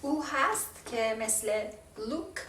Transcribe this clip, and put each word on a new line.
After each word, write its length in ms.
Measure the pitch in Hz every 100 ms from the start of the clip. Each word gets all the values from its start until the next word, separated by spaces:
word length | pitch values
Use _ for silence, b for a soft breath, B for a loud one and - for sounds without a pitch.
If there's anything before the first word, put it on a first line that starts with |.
او 220 | 277 302
هست 580 | 302 381 539 427 - - -
که 260 | 240 226 220
مثل 300 | 220 - 214 214 214 - - -
look 420 | 220 311 - -